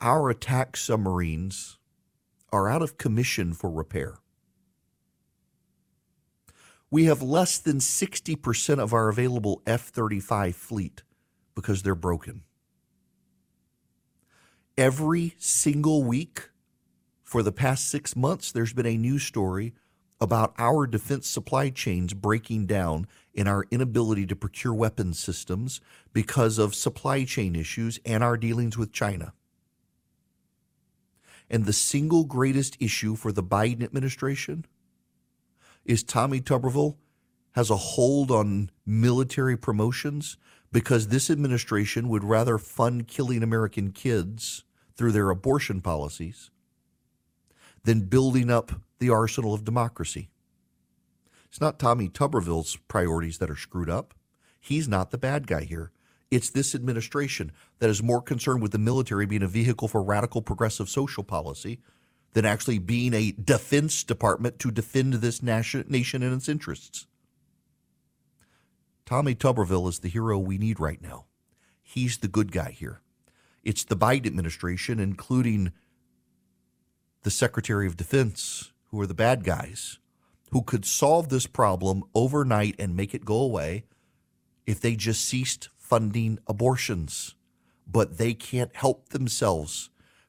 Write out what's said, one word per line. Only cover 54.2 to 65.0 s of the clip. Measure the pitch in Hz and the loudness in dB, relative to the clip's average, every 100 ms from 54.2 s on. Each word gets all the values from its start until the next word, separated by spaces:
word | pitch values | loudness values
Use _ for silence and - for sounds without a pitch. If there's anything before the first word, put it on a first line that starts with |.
| _ _ _ _ | _ _ _ _
He's | - 147 143 | -4 -2 0
not | 98 92 | 0 -2
the | 127 | -4
bad | 131 147 127 | -2 -2 -2
guy | 78 | -4
here. | 78 82 82 _ _ _ _ | -4 -8 -10 _ _ _ _
It's | 127 - | -2 0
this | 131 139 139 | -2 -2 -2
administration | 123 113 - 143 139 - 78 - _ - | -4 -4 -4 -4 -4 -6 -8 -12 _ 0
that | 117 | 2
is | 101 | 4
more | 113 - | 2 2
concerned | - 127 - 127 | 0 -2 0 0
with | 104 | 0
the | 104 | 0
military | 110 131 127 101 101 | 2 0 0 0 0
being | 104 | 0
a | 95 | 0
vehicle | 107 117 117 110 | 2 0 0 0
for | 110 | 0
radical | 95 104 120 120 | 2 0 0 -2
progressive | - 92 110 - 101 | -4 0 -2 -2 -4
social | - 139 - | -4 -4 -6
policy | 98 85 73 69 - 117 _ _ _ _ _ | -6 -6 -6 -10 -12 -12 _ _ _ _ _
than | 113 107 | 2 2
actually | 104 - 110 | 2 0 -2
being | 90 120 123 113 | 0 0 2 0
a | 110 | 0
defense | 95 90 139 - 143 151 - | 0 2 2 2 2 2 -2
department | - 113 113 - 120 - | -4 0 0 2 -2 -4
to | 127 | -4
defend | 110 - 131 | -4 -2 0